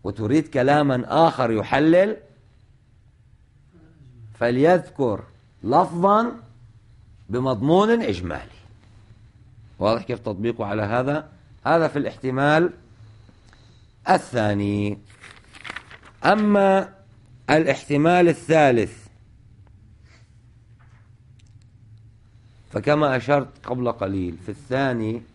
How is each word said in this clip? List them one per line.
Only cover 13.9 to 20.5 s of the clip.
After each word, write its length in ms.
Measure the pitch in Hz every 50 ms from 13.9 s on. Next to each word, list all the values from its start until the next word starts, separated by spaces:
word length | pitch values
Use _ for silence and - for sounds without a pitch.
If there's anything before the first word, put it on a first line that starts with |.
| _ _ - -
الثاني. 880 | 185 - - - 127 120 107 104 104 101 101 101 104 104 104 104 104 - - - - _ - - - - - - - - - - - - - - - - - - - - -
أما 680 | 147 202 214 214 208 202 202 196 196 190 190 185 - - - - - - - - - - - - -
الاحتمال 800 | 143 156 160 139 135 - - - 147 143 151 165 180 180 175 170
الثالث 760 | 156 - - - 160 160 147 135 120 117 104 - - - - - _ - - - - - - - - - - _ - - - - - _ - - - - - _ _ - _ -